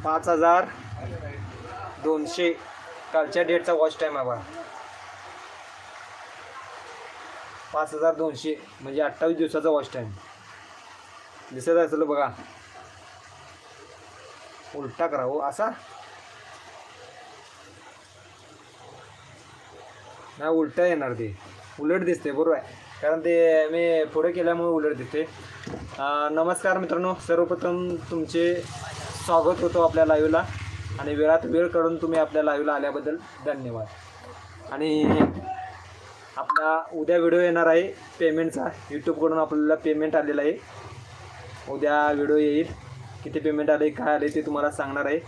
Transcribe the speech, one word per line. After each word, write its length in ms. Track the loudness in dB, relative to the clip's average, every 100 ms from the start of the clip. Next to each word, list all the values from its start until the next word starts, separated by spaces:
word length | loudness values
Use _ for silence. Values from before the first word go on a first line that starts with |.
पाच 240 | 0 0 2
हजार 360 | 4 6 6 4 -8 -14 -12 -10 -10 -10 -10 -12 -14 -14 -12 -14 -4
दोनशे 500 | 0 0 -2 0 0 0 -8 -16 -16 -16 -2
कालच्या 300 | 0 2 0
डेटचा 300 | 2 2 2
वॉच 280 | 2 2 2
टाइम 160 | -4 -2
आहे 100 | -4
बघा. 140 | -4 -8 -14 -14 -14 -16 -16 -18 -18 -18 -18 -18 -18 -18 -18 -18 -18 -18 -18 -18 -18 -18 -18 -16 -16 -16 -16 -18 -16 -16 -16 -16 -16 -6
पाच 200 | -4 -2
हजार 200 | 2 0
दोनशे 400 | 2 -4 -4 -6 -6 -10 -16
म्हणजे 220 | -6 -2
अठ्ठावीस 340 | -2 0 0 2
दिवसाचा 340 | 0 0 2
वॉच 220 | 0 0
टाइम. 180 | -8 -10 -12 -18 -20 -20 -20 -20 -20 -20 -20 -20 -20 -20 -20 -14
दिसत 160 | -6 2
असेल 340 | 4 4 0
बघा, 260 | 0 2 0 -4 -18 -20 -20 -20 -20 -20 -20 -20 -20 -20 -20 -20 -20 -20 -20 -20 -20 -20 -20 -20 -20 -20 -16 -12
उलटा 300 | -12 -2 -2
करा 160 | 0
हो 180 | 0 0
असा. 300 | -2 -2 -2 -4 -16 -18 -18 -20 -20 -20 -20 -20 -20 -20 -20 -20 -20 -20 -20 -20 -20 -20 -20 -20 -20 -20 -20 -20 -20 -20 -20 -20 -20 -20 -20 -20 -20 -20 -20 -20 -20 -20 -20 -20 -20 -20 -20 -20 -20 -6
नाही, 120 | 0
उलटा 360 | 2 2 2 2
येणार 260 | 2 -2
ते, 260 | -6 -8 -8 -16 -20 -20 -4
उलट 240 | 0 2
दिसते, 260 | 2 -2 -2
बरोबर 260 | 0 2 2
आहे, 100 | -2 -20 -20 -4
कारण 180 | 0 2
ते 480 | 2 6 6 6 4
मी 360 | 2 4 2
पुढे 280 | 2 2 2
केल्यामुळे 360 | 2 0 2 2
उलट 280 | 2 0 -2
दिसते. 300 | -4 -4 -4 -8 -18 -14 -12 -10 -12 -4
अं, 300 | -2 0 0
नमस्कार 460 | 2 2 2 0 0
मित्रांनो, 360 | 0 0 0
सर्वप्रथम 840 | -2 2 2 2 0 -2 -2 -4 -6 -6
तुमचे 540 | -6 -2 2 2 0 -6 -12 -12 -12 -12 -8
स्वागत 360 | 4 4 6 4
होतो 200 | 2 4
आपल्या 260 | 4 6 6
लाईव्हला 380 | 6 6 4 0 -8 -10 -10 -8 -6
आणि 160 | -4
वेळात 240 | 2 6 6
वेळ 240 | 4 2 4
काढून 280 | 2 2 0
तुम्ही 220 | 0 2
आपल्या 240 | 2 2
लाईव्हला 300 | 2 2 0
आल्याबद्दल 440 | 0 -2 -2 -4 -6 -10 -8 -6
धन्यवाद. 400 | -4 -6 -8 -10 -12 -20 -20 -18 -18 -18 -18 -12
आणि 480 | -4 0 2 4 4 2 0 -8 -8 -10 -14 -20 -20 -20 -20 -14 -8
आपला 480 | -2 0 2 0 -2
उद्या 260 | -4 2 4
व्हिडिओ 220 | 6 6
येणार 260 | 6 6 6
आहे 260 | 6 4
पेमेंटचा, 720 | -6 -18 0 2 2 0 -2 -6 -8 -10
YouTube-कडून 480 | -4 -2 2 2 2
आपल्याला 360 | 2 2 2
पेमेंट 420 | 2 2 0 2 2
आलेलं 260 | 2 2
आहे. 100 | 0 0 -8 -18 -16 -18 -18 -18 -18 -18 -16 -16 -10
उद्या 400 | -2 2 4 4
व्हिडिओ 240 | 2 4 4
येईल, 360 | 4 2 0 -6 -16 -18 -18 -14
किती 140 | -6 -2
पेमेंट 320 | 0 0 2
आले, 200 | 4 4
काय 240 | 2 0
आले 140 | 2 0
ते 180 | -2 -2
तुम्हाला 240 | 0 -2
सांगणार 340 | -2 -4 -2
आहे. 160 | -2 -2